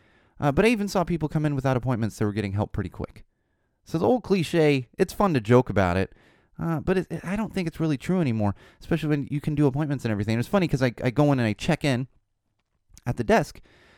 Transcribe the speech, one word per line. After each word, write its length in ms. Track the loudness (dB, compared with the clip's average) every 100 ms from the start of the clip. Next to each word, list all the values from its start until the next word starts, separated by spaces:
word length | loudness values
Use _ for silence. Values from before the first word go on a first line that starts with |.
| _ _ _ _
uh, 120 | 0
but 140 | 2 2
I 40 |
even 180 | 2 -2
saw 160 | -2
people 260 | -2 -2 -2
come 160 | -2 -2
in 100 | -2
without 220 | 0 0
appointments 400 | 0 -2 -4 -2
that 80 | -2
were 80 |
getting 200 | -2 -4
help 180 | -4 -4
pretty 180 | -4 -8
quick. 340 | -8 -12 -12 -20 _ _ _ _ _
So 140 | -8 -2
the 100 | 2
old 160 | 0
cliche, 640 | 2 0 2 2 4 2 -2 -2
it's 160 | -2
fun 200 | 0 0 0
to 60 |
joke 280 | 4 4 6
about 260 | 2 2 2
it, 180 | -2 -6 _ _ _ -8
uh, 200 | -4 -4
but 180 | -2 -2
it, 100 | -2
it, 120 | -8
I 120 | -6 -6
don't 180 | -4
think 140 | -4 -6
it's 120 | -4
really 180 | -2 -2
true 220 | -2 0
anymore, 360 | 0 0 -2 -2 -12 _
especially 300 | -4 -2 0
when 180 | -2 -2
you 100 | -4
can 140 | -2
do 140 | 2 2
appointments 360 | 2 -2 -4
and 80 | -2
everything. 280 | -2 0 0
It's 80 | 2
funny 200 | 2 2
'cause 140 | 2
I, 120 | 0 0
I 80 | -2
go 200 | 4 4
in 80 | 4
and 80 | 0
I 60 |
check 320 | 0 0 0 0
in 220 | -2 -4 _ _ _ _ _ _ _ _ -10 -6
at 120 | -4
the 60 |
desk, 380 | 2 2 2 -8 -20 _ _